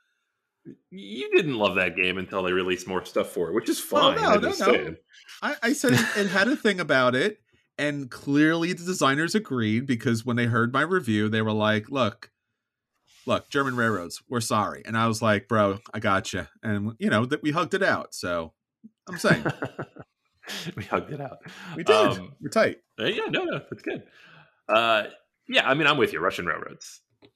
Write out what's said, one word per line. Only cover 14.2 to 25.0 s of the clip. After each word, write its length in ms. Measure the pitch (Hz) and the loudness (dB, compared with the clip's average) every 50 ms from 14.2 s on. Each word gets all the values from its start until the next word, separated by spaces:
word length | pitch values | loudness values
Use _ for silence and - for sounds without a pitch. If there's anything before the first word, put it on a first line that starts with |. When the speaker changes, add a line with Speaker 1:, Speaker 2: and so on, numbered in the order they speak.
| - - | -10 -6
Speaker 2:
we're 120 | 123 120 | -4 -4
sorry." 420 | 117 - 120 107 101 87 76 - - | -2 0 0 0 0 0 -4 -8 -8
And 120 | - 113 113 | -4 -2 0
I 80 | 113 | 0
was 160 | 117 110 110 117 | 0 0 0 2
like, 240 | 110 104 101 - - | 2 2 2 0 0
"Bro, 300 | 117 110 104 101 98 101 - - - | 2 4 4 2 2 -2 -8 -12 -8
I 60 | 110 | -4
gotcha." 480 | 110 107 98 95 95 - - 92 85 - _ _ - | 0 0 0 0 0 -2 -6 -8 -8 -10 _ _ -6
And, 320 | 113 104 101 101 110 113 - | -4 -4 -4 -4 -6 -6 -4
you 100 | 196 214 | -2 0
know, 140 | 131 104 120 | 2 2 2
that 160 | 123 147 156 - | 0 -2 -2 -2
we 100 | 151 143 | -2 -2
hugged 220 | 170 175 - - | -2 -2 -2 0
it 80 | 190 190 | 0 2
out, 300 | 170 113 85 - - - | 2 0 0 -2 -8 -10
so 400 | - - 90 87 85 82 78 - _ _ _ _ _ - - _ _ _ - | -8 -6 -4 -4 -4 -4 -6 -12 _ _ _ _ _ -20 -20 _ _ _ -14
I'm 100 | 180 165 | -8 -2
saying. 260 | - 190 170 - - 151 | 2 2 2 2 0 -4
Speaker 1:
<laughs> 40 | - - - - - - 156 - - - - _ _ _ _ _ _ _ - - - - - - - | -6 -6 -8 -12 -10 -12 -14 -14 -16 -20 -20 _ _ _ _ _ _ _ -16 -14 -12 -12 -10 -10 -10
We 60 | - 98 | -12 -6
hugged 280 | - - 92 - - - | -4 -4 -4 -4 -6 -10
it 80 | 139 | -12
out. 200 | 139 127 - - - 165 - - - 180 160 | -12 -12 -14 -16 -20 -20 -20 -18 -18 -14 -12
Speaker 2:
We 80 | 156 175 | -2 2
did. 100 | - 214 | 4 4
Speaker 1:
Um, 380 | 214 214 - - 92 92 - - - | 6 4 4 2 -2 -8 -14 -16 -14
Speaker 2:
We're 80 | - 147 | -10 -2
tight. 300 | - 220 202 110 - - _ _ _ - | 0 2 2 0 0 -6 _ _ _ -4
Speaker 1:
uh, 60 | 110 | -4
yeah, 220 | 151 214 320 440 403 | -2 -2 -2 -4 -4
no, 160 | - - 370 | -4 -4 -2
no, 160 | 339 220 143 - - | -4 -6 -6 -8 -10
that's 120 | - - - | -14 -12 -10
good. 220 | - - - - _ _ - - - - - - _ _ _ _ | -10 -10 -10 -12 _ _ -20 -20 -20 -20 -20 -20 _ _ _ _
Uh, 380 | - 104 110 117 117 113 107 | 2 2 4 4 4 4 2